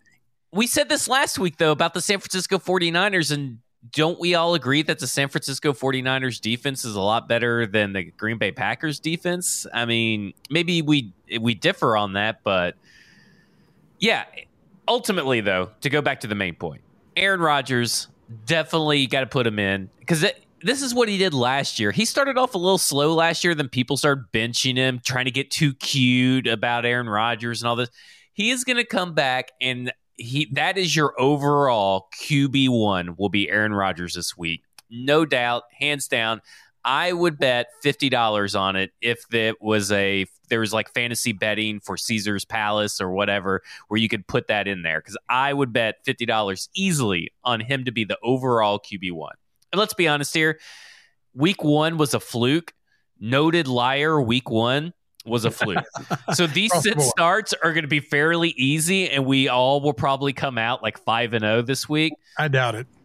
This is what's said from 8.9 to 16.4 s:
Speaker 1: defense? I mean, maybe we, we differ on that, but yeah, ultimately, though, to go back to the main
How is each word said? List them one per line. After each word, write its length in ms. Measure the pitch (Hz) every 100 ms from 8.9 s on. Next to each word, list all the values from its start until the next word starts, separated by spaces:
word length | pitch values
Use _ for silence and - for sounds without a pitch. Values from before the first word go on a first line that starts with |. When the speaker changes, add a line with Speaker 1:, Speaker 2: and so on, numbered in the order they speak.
| 143
Speaker 1:
defense? 680 | 160 165 175 180 - - -
I 120 | 117
mean, 480 | 117 117 113 107 98 - -
maybe 320 | 160 170 170
we, 300 | 151 147 104 - - 113
we 140 | 117
differ 420 | 101 170 196 135 107
on 180 | 101
that, 260 | 98 110 -
but 320 | 104 92 87 - _ - - - _ _ _ _ _ _ _ -
yeah, 240 | 220 147 - - - _ _ - -
ultimately, 520 | 240 - 180 135 120
though, 300 | 101 92 92 -
to 80 | 139
go 120 | 147
back 180 | 143 131
to 60 | 110
the 80 |
main 200 | 101